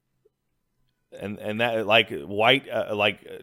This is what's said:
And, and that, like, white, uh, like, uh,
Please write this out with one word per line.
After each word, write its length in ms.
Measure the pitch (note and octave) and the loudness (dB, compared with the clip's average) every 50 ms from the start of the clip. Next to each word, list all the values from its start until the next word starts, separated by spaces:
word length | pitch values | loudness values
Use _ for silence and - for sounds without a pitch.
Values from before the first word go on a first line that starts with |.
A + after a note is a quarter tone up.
| _ _ _ _ _ _ _ _ _ _ _ _ _ _ _ _ _ _ _ _ _ _ - | _ _ _ _ _ _ _ _ _ _ _ _ _ _ _ _ _ _ _ _ _ _ -12
And, 200 | - F#2 G2+ G#2 - | -8 -6 -6 -6 -4
and 220 | F#2+ G#2+ G#2+ A2 | -4 -2 0 2
that, 240 | A#2 A#2+ A#2 A2+ G#2+ | 2 4 4 2 0
like, 240 | G2 G#2+ A#2 A2+ A2 G2 D#2 C#2+ | 0 -2 -4 -4 -4 -6 -8 -8
white, 440 | E2+ G2+ G2+ A2 A#2+ C3 C3+ - | -4 0 4 4 6 4 4 2
uh, 280 | - A#2+ A2+ G2 F2+ G#2+ | -2 -2 -2 -2 0 0
like, 300 | G#2 G#2 G#2+ G2 - - - | 2 2 2 0 -2 -10 -14
uh, 80 | F#2+ - | -14 -14